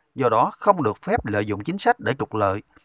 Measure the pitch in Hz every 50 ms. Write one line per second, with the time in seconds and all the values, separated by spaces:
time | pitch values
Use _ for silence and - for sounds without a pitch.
0 | _ _ - 123 131 120 110 113 139 196 - - - 214 196 175 139 107 98 -
1 | - 185 214 240 - - 104 104 107 104 101 98 104 - 180 196 - 233 - -
2 | 107 107 127 139 110 - 107 107 101 98 95 107 - _ _ _